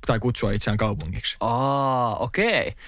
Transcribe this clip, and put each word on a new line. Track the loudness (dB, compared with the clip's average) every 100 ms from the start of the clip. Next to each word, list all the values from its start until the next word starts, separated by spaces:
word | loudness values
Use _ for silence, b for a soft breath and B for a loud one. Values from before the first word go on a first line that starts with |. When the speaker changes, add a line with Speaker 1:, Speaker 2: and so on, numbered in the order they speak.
| 0
Speaker 1:
tai | 0
kutsua | 0 0 0
itseään | 0 0 2
kaupungiksi? | 0 0 -4 -4 -6 -2
Speaker 2:
Aa, | 0 2 2 2 2 2 2 0
okei. | -2 0 2 2 0 -6